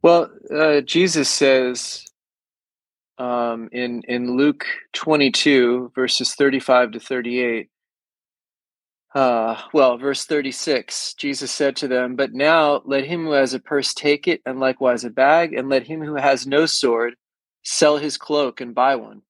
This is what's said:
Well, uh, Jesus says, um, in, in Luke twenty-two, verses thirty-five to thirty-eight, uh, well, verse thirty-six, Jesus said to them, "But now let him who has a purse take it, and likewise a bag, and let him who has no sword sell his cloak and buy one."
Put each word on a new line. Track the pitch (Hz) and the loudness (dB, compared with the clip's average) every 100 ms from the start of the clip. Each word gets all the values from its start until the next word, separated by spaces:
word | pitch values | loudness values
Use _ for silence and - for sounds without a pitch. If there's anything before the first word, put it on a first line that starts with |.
Well, | - 170 165 - - | 6 4 2 -10 -8
uh, | 151 156 147 | 0 2 2
Jesus | 127 160 185 160 135 | 2 0 2 2 0
says, | - 139 131 127 123 - - - _ _ _ _ _ _ _ _ _ _ - | 2 4 4 2 -4 -10 -14 -18 _ _ _ _ _ _ _ _ _ _ -12
um, | 123 120 117 113 110 | -6 -4 -4 -6 -8
in, | 123 123 120 - | -6 -6 -6 -6
in | 123 123 127 | -4 -2 2
Luke | 147 139 - - - | 2 0 -8 -10 -10
twenty-two, | - - 151 139 - 151 135 120 123 123 - | -8 0 2 2 2 4 4 4 0 -4 -4
verses | 127 - 123 - | -2 -2 -4 0
thirty-five | 139 131 - 127 120 | 0 0 2 2 2
to | 113 | -4
thirty-eight, | - 127 120 123 123 113 104 _ _ _ _ _ _ _ _ _ _ _ _ _ _ 139 | -8 -6 -4 -2 -2 -4 -8 _ _ _ _ _ _ _ _ _ _ _ _ _ _ 0
uh, | 131 117 113 110 - | 2 2 -2 -6 -2
well, | 151 127 120 | 4 4 4
verse | 135 135 - | -4 -4 -2
thirty-six, | 151 135 - - 131 - - - | -4 -4 -8 -2 -2 -2 -10 -10
Jesus | - 143 135 135 | -8 -6 -6 -8
said | - 139 131 | -2 -2 -2
to | 135 | -2
them, | 127 127 127 | -2 -2 -2
"But | 135 | -4
now | 123 147 165 151 143 - | 0 2 4 4 0 -2
let | 139 139 | -4 -2
him | 170 160 | -6 0
who | |
has | 143 131 | 2 2
a | 127 | -2
purse | - 143 139 | -4 -4 -2
take | - 147 147 180 | -2 0 0 0
it, | 156 131 | -2 -6
and | 131 | -2
likewise | 131 127 131 120 120 | -2 0 0 0 -4
a | |
bag, | 120 135 160 165 | 2 4 4 2
and | - 135 | -4 -2
let | 135 120 | -2 -2
him | 160 | -10
who | 151 147 | -8 -2
has | 139 131 131 | 0 0 0
no | 143 160 | 0 2
sword | - 131 117 117 - _ _ _ _ | 0 0 0 -2 -6 _ _ _ _
sell | - - 151 147 | -8 2 2 2
his | 147 - | -2 -8
cloak | - 147 135 - | -4 -2 -2 -6
and | 123 117 | -8 0
buy | 131 131 | 0 0
one." | 110 104 | -6 -20